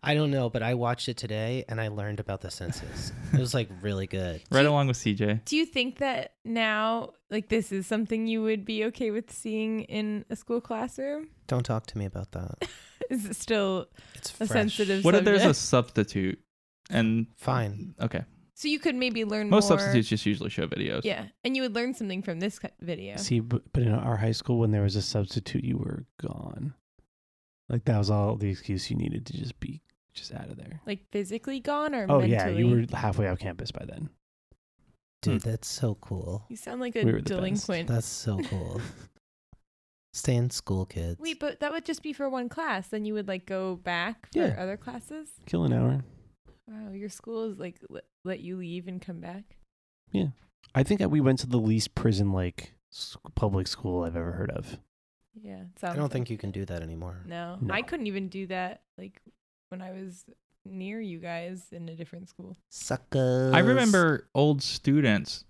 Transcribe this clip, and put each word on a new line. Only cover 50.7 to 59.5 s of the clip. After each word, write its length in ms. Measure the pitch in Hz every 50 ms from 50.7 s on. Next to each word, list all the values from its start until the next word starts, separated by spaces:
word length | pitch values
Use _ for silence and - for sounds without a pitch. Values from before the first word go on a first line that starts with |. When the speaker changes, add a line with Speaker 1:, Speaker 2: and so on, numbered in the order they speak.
| _
Speaker 4:
I 100 | 131 135
think 160 | - 208 196
that 100 | 196 180
we 100 | 147 151
went 200 | 139 135 131 123
to 80 | - 127
the 100 | 123 120
least 380 | 110 110 110 113 110 - _
prison-like 800 | - - 120 104 95 101 101 95 92 90 90 - - - - _ _ _ _
s-, 240 | - - - - - - _ - -
public 320 | - - 104 98 95 95
school 380 | - - - - 98 90 90 85
I've 120 | 82 82
ever 160 | 85 82 87
heard 180 | 85 87 101 -
of. 280 | - - - - - - _ _ _ _ _ _ _ _ _ _ _ 220
Speaker 3:
Yeah, 200 | 214 208 196 185
it 40 | - - 180 -
Speaker 1:
I 20 |
Speaker 3:
sounds 160 | - 180 170
Speaker 1:
don't 160 | 143 147 139
think 140 | 139 131 123
Speaker 3:
like 40 | 120
Speaker 1:
you 80 | 117 104
can 140 | - 101
do 120 | 92 98 98
that 160 | 82 87 85
anymore. 420 | 82 80 82 82 87 90 87 90 90
Speaker 3:
No, 320 | 120 170 170 170 170 180 190
Speaker 4:
No. 140 | - - 185
Speaker 3:
I 80 | 208
couldn't 240 | 233 - - 311 226
even 220 | 208 196 196 196 185
do 180 | 170 196 190
that, 360 | 180 190 185 180 180 208 - _ _ _
like, 240 | - 190 190 190 - _ - _ _ _ _